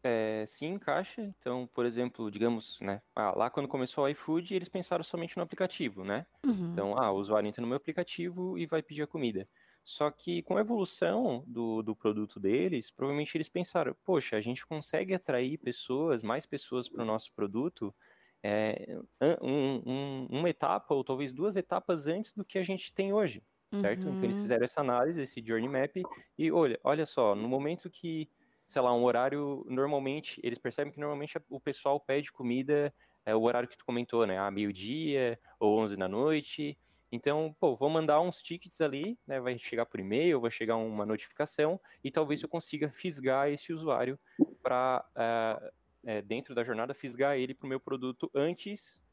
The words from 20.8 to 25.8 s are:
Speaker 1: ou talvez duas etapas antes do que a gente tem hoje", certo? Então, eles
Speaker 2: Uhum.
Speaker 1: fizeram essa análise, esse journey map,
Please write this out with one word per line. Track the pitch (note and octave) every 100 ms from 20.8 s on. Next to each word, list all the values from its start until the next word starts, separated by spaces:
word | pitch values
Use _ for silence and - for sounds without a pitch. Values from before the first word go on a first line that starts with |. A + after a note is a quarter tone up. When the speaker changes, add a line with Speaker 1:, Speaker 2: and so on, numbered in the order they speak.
| -
Speaker 1:
ou | C#3
talvez | C3 C3 C#3+
duas | B2+ G3 G3
etapas | F3+ F3+ - E3+ C#3+
antes | F3+ A3
do | -
que | F#3+ F#3+
a |
gente | F3+ F#3+ -
tem | - G3
hoje", | G#3 F#3+ G#2 _ _ _
certo? | G3+ G2+ G#2+ F#3
Então, | F#3+
eles | - G2+
Speaker 2:
Uhum. |
Speaker 1:
fizeram | - A#2
essa | B2 -
análise, | C#3 B2 C#3 E3+
esse | C3 -
journey | A2+ A2+ B2
map, | C3+